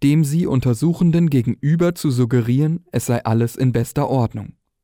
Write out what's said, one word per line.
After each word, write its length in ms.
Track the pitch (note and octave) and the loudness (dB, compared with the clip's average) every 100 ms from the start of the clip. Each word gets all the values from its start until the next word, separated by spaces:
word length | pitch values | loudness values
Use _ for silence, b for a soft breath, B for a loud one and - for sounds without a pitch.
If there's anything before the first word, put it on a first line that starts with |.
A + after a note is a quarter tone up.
dem 220 | C#3 D#3 | 0 2
sie 220 | C#3+ D#3+ F3+ | 2 0 0
Untersuchenden 840 | C3+ B2+ A#2 E3 E3+ F3 E3 E3+ | 0 0 0 0 2 2 2 2
gegenüber 640 | C#3 A#2 A2+ C#3+ E3 F3 | 2 0 -2 0 0 0
zu 160 | F3 D3+ | 0 -2
suggerieren, 720 | B2 A#2 B2+ A2+ B2+ D#3 E3+ _ | 0 2 2 2 0 0 -2 _
es 140 | B2 - | -6 -2
sei 180 | A#2+ | -2
alles 320 | - A2+ A#2 - | 0 0 0 0
in 160 | C3 | 0
bester 360 | A#2 A#2 - C#3+ | 0 -2 -2 -2
Ordnung. 460 | C3+ A2+ A2 G2 - _ _ | 0 -2 -4 -12 -16 _ _